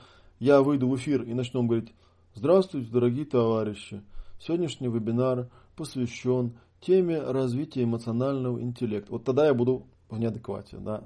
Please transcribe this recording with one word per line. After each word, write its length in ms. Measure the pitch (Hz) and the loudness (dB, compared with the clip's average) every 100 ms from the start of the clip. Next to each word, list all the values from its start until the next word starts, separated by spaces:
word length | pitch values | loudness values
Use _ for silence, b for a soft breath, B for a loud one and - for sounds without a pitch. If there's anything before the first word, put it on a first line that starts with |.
| B B B - | B B B -2
я 220 | 123 143 | 6 6
выйду 280 | 135 143 127 | 6 2 0
в 80 | 131 | 0
эфир 260 | 151 135 | 0 -2
и 120 | 113 | -2
начну 260 | 120 123 131 | -4 -4 0
вам 80 | 117 | 2
говорить: 260 | 117 196 b b b _ | 0 -2 b b b _
«Здравствуйте, 560 | 107 135 190 185 143 117 | -4 4 4 2 -4 -2
дорогие 340 | 120 123 123 | 2 2 2
товарищи, 760 | 151 123 113 110 107 101 - 101 b b b - | 0 2 2 2 -2 -6 -12 -16 b b b -12
сегодняшний 500 | - 170 170 - 127 | -4 -2 -2 -4 -4
вебинар 600 | 113 110 117 127 123 123 b b - | -2 0 0 0 0 -4 b b -14
посвящён 800 | 156 135 120 - 127 127 120 117 b _ | -8 -4 -4 -2 0 0 0 -6 b _
теме 400 | - 190 175 160 | 2 4 4 -2
развития 640 | 127 131 131 123 151 131 | -2 -2 0 -2 -4 -2
эмоционального 760 | 117 117 120 117 135 139 123 120 | 0 -2 -2 -2 0 -2 -2 -4
интеллекта». 520 | 120 120 117 104 - | -6 -4 -4 -4 -6
Вот 120 | 117 | -6
тогда 220 | 127 127 151 | 0 4 4
я 80 | |
буду 320 | 123 123 131 - _ - | 4 2 0 -4 _ -12
в 80 | 110 | -4
неадеквате, 580 | 117 113 - 110 98 98 | -4 -4 -8 -10 -10 -12
да. 260 | 98 107 | -8 -8